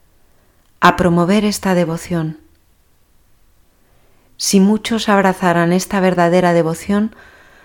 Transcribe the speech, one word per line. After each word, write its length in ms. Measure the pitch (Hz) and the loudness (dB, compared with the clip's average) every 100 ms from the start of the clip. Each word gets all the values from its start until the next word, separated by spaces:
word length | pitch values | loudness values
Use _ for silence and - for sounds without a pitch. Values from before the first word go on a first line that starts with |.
| _ _ _ _ _ _ _ _ | _ _ _ _ _ _ _ _
a 160 | 180 175 | 2 2
promover 480 | 185 170 170 208 | 2 2 2 2
esta 320 | 208 196 196 180 | 0 -2 -2 0
devoción. 640 | 165 165 - 170 156 156 - _ _ _ _ _ _ _ _ _ _ _ _ _ _ _ _ _ _ - | 0 -4 -6 -4 -4 -8 -18 _ _ _ _ _ _ _ _ _ _ _ _ _ _ _ _ _ _ -10
Si 220 | - 196 | 0 2
muchos 500 | 196 214 - 226 220 | 2 0 -4 -4 0
abrazaran 640 | 196 190 185 185 170 170 | 0 0 0 -2 0 0
esta 280 | 180 - 202 | -2 -2 -2
verdadera 520 | 185 180 170 180 180 | 0 2 2 2 2
devoción, 640 | 170 160 165 - 202 220 - - - - - | 2 0 -4 -4 -2 -2 -8 -20 -20 -20 -20